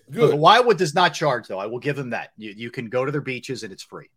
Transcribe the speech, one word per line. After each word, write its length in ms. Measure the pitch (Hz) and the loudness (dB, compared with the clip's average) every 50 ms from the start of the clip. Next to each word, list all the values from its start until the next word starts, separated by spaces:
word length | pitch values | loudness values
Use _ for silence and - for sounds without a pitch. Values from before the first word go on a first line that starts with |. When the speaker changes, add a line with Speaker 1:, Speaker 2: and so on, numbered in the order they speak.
| _ _ | _ _
Speaker 1:
but 60 | 143 | 0
Speaker 2:
good. 200 | 214 151 - 147 | 2 4 4 4
Speaker 1:
Wildwood 440 | 147 156 175 214 247 247 240 202 160 | 6 6 8 8 8 6 4 4 2
does 160 | 185 151 151 | 2 0 2
not 200 | 185 180 170 - | 2 2 2 2
charge, 320 | - 160 147 127 117 - - | 0 0 0 0 -2 -4 -8
though. 120 | 101 92 | -8 -6
I 60 | 101 | -6
will 120 | 110 120 123 | -6 -8 -6
give 180 | 123 143 143 | -4 -4 -4
them 140 | 139 135 120 | -4 -6 -6
that. 220 | 113 92 73 - _ | -6 -8 -8 -10 _
You, 160 | - 107 104 98 | -16 -14 -14 -12
you 140 | 107 117 113 | -10 -12 -10
can 180 | - 131 117 107 | -10 -10 -10 -4
go 160 | 120 127 135 | -4 -4 -4
to 80 | 143 | -2
their 80 | 147 147 | -4 -6
beaches 400 | - 135 127 120 - - 127 101 | -6 -6 -10 -10 -8 -10 -10 -10
and 100 | 110 98 | -10 -14
it's 100 | 95 - - | -14 -16 -18
free. 260 | _ 98 82 85 _ _ | _ -16 -18 -18 _ _